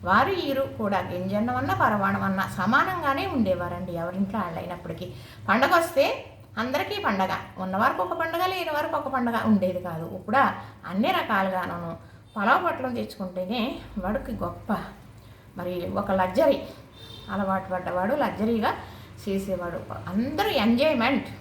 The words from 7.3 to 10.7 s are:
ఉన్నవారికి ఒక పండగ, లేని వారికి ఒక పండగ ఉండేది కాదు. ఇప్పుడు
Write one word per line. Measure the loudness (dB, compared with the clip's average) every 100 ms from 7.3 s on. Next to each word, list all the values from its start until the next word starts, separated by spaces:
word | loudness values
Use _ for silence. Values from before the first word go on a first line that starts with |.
| -2 -6 -8 -4
ఉన్నవారికి | 2 2 2 -2
ఒక | -2
పండగ, | -2 0 0
లేని | 0 -2 -2
వారికి | -2 -2
ఒక | -2 -2
పండగ | 0 0 2
ఉండేది | 4 2 -2 -4
కాదు. | -6 -6 -8
ఇప్పుడు | 0 4 4 0 -12